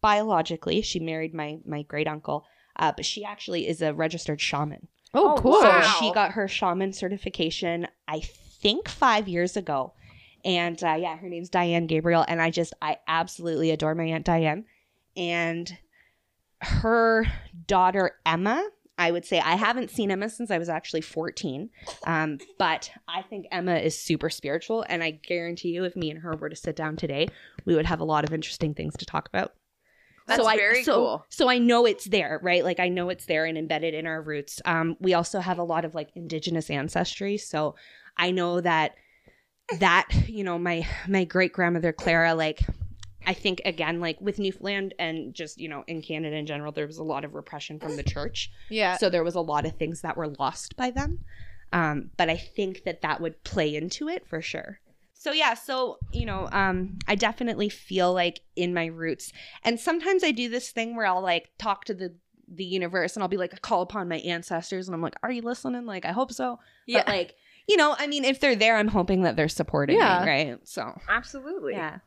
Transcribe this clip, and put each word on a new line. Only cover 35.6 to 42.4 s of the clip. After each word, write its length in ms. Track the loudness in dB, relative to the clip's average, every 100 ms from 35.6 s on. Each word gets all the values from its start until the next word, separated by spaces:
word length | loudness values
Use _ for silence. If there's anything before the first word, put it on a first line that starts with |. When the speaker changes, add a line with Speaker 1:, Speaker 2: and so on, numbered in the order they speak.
Speaker 1:
lot 220 | 0 0
of, 100 | -2
like, 160 | -6 -10 -12
Indigenous 520 | -6 -4 -2 -2 -2
ancestry. 680 | -4 -2 -2 -2 -4 -4 -4
So 400 | -4 -2 -2 -4 -20 -20 -12 -2
I 160 | 0
know 280 | 2 0 0
that, 360 | 2 2 2 -4 _ _ _ _ _ _ -8 2
that, 300 | 6 6 4 2 2
you 160 | 0
know, 160 | -2 -2
my, 260 | 0 -2 -4 -6 0
my 160 | 2
great 300 | 2 2 2
grandmother 400 | 2 2 4 0
Clara, 420 | 0 2 4 4
like, 260 | 4